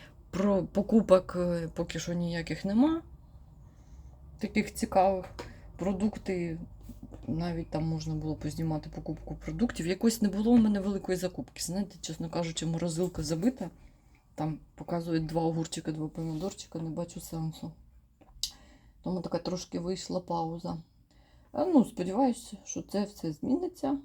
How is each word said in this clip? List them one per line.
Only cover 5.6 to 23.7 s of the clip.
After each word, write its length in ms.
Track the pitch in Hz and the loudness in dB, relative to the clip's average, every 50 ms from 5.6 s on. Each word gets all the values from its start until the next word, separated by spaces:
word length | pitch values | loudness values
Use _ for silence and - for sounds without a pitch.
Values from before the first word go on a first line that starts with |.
| - - - | -18 -14 -6
Продукти, 840 | - 170 190 196 180 208 214 - - - - 190 175 170 170 160 165 170 - - - - - - - - - - - - - | -2 0 0 2 2 2 0 0 -2 -4 -2 0 0 0 -2 -4 -6 -8 -12 -14 -16 -16 -16 -16 -14 -14 -16 -14 -10 -6 -4
навіть 420 | - 160 170 175 170 165 160 - | -2 -2 0 -2 -2 -4 -4 -2
там 140 | - 156 160 | -2 0 0
можна 300 | 160 160 160 156 160 156 | 0 0 -2 -2 -2 -4
було 200 | 151 151 156 151 | -2 -2 -4 -4
познімати 560 | - - 151 147 - 160 160 156 151 - 160 - | -2 -4 -4 -2 -2 0 0 0 -2 -4 -6 -10
покупку 400 | 151 - - 151 - - - 156 | -8 -6 -6 -6 -6 -8 -10 -10
продуктів. 520 | 156 - - 160 165 233 240 - - 160 | -8 -8 -6 -2 0 0 0 0 0 -2
Якось 360 | 170 190 190 - 233 226 - | -2 0 2 2 2 2 4
не 60 | 208 202 | 2 2
було 240 | 185 202 214 233 | 2 2 4 8
у 40 | 247 | 8
мене 240 | 240 220 214 208 196 | 8 8 8 6 2
великої 380 | 185 208 196 190 - - 185 175 | 2 0 0 -2 0 0 0 0
закупки. 440 | 185 180 - - - - - - | 0 -2 -4 -6 -10 -10 -8 -8
Знаєте, 340 | - - 170 196 202 180 - - | -6 -4 -2 -2 -4 -4 -8 -12
чесно 300 | - - 156 - 160 160 | -10 -8 -6 -6 -6 -4
кажучи, 360 | - 165 170 165 165 - 160 | -2 -2 -2 -2 -2 -2 -2
морозилка 560 | 165 165 160 170 175 156 160 185 175 180 - | -2 0 0 0 0 0 0 0 0 0 -2
забита. 480 | 156 147 165 160 180 254 247 - 190 165 - - - - - - - - - - _ - - | -2 -2 0 2 2 2 2 0 -6 -8 -10 -14 -20 -20 -20 -20 -20 -20 -20 -20 _ -14 -6
Там 240 | - 151 160 156 - - - - | -4 -4 -4 -4 -6 -10 -16 -16
показують 520 | - 156 - 180 170 165 170 165 165 160 | -12 -6 -4 -2 -2 0 0 0 0 0
два 160 | 156 160 165 | 0 0 2
огурчика, 500 | 165 165 160 165 160 - - 165 - 165 | 2 2 2 0 -2 -2 -4 -6 -4 -4
два 160 | 156 156 156 151 | -4 -2 -4 -4
помідорчика, 680 | - 170 165 165 160 156 180 202 - - - - - 160 | -4 -4 -4 -4 -2 -2 -4 -4 -6 -8 -12 -10 -8 -6
не 120 | 165 160 | -6 -4
бачу 300 | 151 175 170 170 - 175 | -4 -4 -6 -6 -8 -12
сенсу. 520 | - - 170 160 160 160 160 - - 165 - - - - - - - _ _ _ - - - - - - - - - - - - - - - - | -10 -8 -4 -4 -4 -4 -4 -6 -10 -12 -12 -14 -20 -20 -20 -20 -20 _ _ _ -20 -20 -14 -10 -10 -10 -10 -12 -20 -20 -20 -20 -20 -20 -16 -8
Тому 180 | - 175 180 180 | -6 -4 -4 -4
така 180 | 170 - - 170 | -4 -2 -4 -4
трошки 400 | - 175 185 180 - - - 175 | -2 -4 -6 -6 -6 -6 -6 -4
вийшла 420 | 170 180 190 180 - - 175 180 | -2 -4 -4 -4 -4 -4 -4 -4
пауза. 560 | 175 - 170 170 165 165 165 170 - 175 170 160 160 _ _ _ - _ _ _ _ _ - - - _ - | -2 -2 -2 -2 -2 -2 -4 -6 -6 -6 -6 -8 -10 _ _ _ -20 _ _ _ _ _ -20 -20 -16 _ -2
Е, 120 | - 302 | 0 2
ну, 180 | 370 339 269 202 | 6 8 6 6
сподіваюся, 720 | - - - 180 185 185 226 277 254 226 - - - - - - | 6 2 -4 -2 0 2 4 4 4 2 0 -6 -14 -14 -14 -10
що 180 | - - - | -8 -8 -8
це 220 | 180 - - 202 208 | -6 -2 0 0 0
все 280 | 196 - - - 165 | -2 -4 -6 -6 -6
зміниться. 680 | 156 - - - 262 349 370 - | -4 -2 0 0 0 0 0 -2